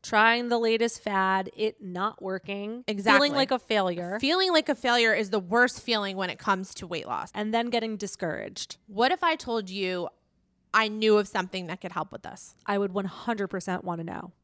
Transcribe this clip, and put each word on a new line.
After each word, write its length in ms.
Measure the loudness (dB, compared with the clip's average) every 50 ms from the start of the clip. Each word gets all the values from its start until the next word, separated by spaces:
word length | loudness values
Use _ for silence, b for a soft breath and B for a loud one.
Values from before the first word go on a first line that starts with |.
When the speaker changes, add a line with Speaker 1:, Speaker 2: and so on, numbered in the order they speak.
| -4
Speaker 1:
Trying 460 | 2 4 6 6 6 4 4 2 0
the 80 | 0
latest 440 | 2 2 2 2 2 2 0 0 -4 -4
fad, 460 | -2 0 2 2 2 2 0 0 -4 -4
it 260 | -2 -2 -2 -2 _ -12
not 380 | -10 -6 -2 -4 -4 -4 -4
working. 600 | -6 -6 -6 -6 -6 -8 -8 -6 -6 -8 -10 -8 -6
Speaker 2:
Exactly. 400 | -4 -4 0 4 6 6 8 6
Speaker 1:
Feeling 60 | 4 2
like 160 | 0 2 2
a 80 | 0 -2
failure. 580 | 0 0 2 2 2 2 0 -2 -6 -6 -4 -2
Speaker 2:
Feeling 320 | 2 2 4 4 4 4
like 180 | 4 4 4 2
a 60 | -2
failure 380 | 0 2 2 4 4 4 4 4
is 160 | 2 0 0
the 80 | -2 -2
worst 420 | -2 2 4 4 4 4 2 -6
feeling 340 | -4 -2 -2 0 0 -2 -4
when 140 | -4 -4 -4
it 100 | -4 -4
comes 340 | 0 0 0 0 -2 -8 -10
to 120 | -12 -10
weight 200 | -8 -8 -8 -6
loss. 240 | -6 -6 -6 -6 -8 -6
Speaker 1:
And 200 | -6 -4 0 0
then 160 | 0 0 2
getting 280 | 0 -2 -2 -2 -6
discouraged. 800 | -6 -6 -6 -6 _ -4 -4 -4 -6 -8 -10 -10 -12 -12 _ -14 _ _
Speaker 2:
What 240 | -10 0 2 2 2
if 120 | 2 2 0
I 120 | 0 0
told 340 | 0 -4 -4 -4 -4 -4 -6
you 400 | -4 -4 -2 -2 -2 -2 -4 -6 _ _ _ _ _ _ _ _ _ _ _ _ 0
I 140 | 2 2
knew 300 | 2 0 2 4 6 6
of 100 | 6 4
something 400 | 2 -2 -4 -4 -4 -6 -8 -6
that 140 | -8 -8 -8
could 100 | -8 -8
help 200 | -6 -6 -6 -6
with 100 | -10 -14 -12
this? 320 | -12 -12 -12 -14 -16 -16 _ _
Speaker 1:
I 120 | -2 0
would 160 | 0 0 0 -2
one 120 | -2 -4
hundred 420 | -4 -8 -6 -6 -4 -4 -2 -4 -4
percent 340 | -4 -6 -4 -4 -6 -4 -4
wanna 200 | -6 -8 -6 -8
know. 280 | -8 -8 -10 -12 -14 _ _